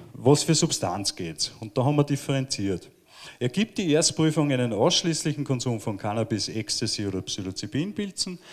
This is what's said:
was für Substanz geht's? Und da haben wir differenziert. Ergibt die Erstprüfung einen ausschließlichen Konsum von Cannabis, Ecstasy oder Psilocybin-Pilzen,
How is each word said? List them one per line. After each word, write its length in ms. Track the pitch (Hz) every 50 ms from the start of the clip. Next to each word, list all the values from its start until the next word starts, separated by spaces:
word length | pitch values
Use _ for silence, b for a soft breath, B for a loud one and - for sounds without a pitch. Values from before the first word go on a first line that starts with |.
| B B B
was 280 | - 110 123 147 143
für 140 | - - 160
Substanz 600 | 147 - - - - - 90 87 101 98 - -
geht's? 360 | - 92 82 80 - - - - -
Und 180 | 110 107 - 135
da 80 | 123
haben 100 | 139 151
wir 80 | 147 143
differenziert. 840 | - 143 135 - - 139 135 127 127 - - 101 98 95 85 - - - _ _ B B B B B B B
Ergibt 400 | 120 123 - 190 220 220 - -
die 140 | 202 165
Erstprüfung 600 | 147 151 175 - - - 160 156 151 165 147 143
einen 220 | 135 123 123 117 110
ausschließlichen 720 | 98 117 170 175 - - 175 160 147 - 160 143 - 139
Konsum 360 | - 135 123 - 127 117 107
von 180 | - 117 107 98
Cannabis, 500 | - 107 104 113 110 107 113 101 - -
Ecstasy 580 | 85 110 107 - - - 120 107 - - 104
oder 160 | 101 92 95
Psilocybin-Pilzen, 1160 | 92 - - - 95 95 90 - - 101 - - 165 208 202 - 202 196 185 - - 190 180 175 B B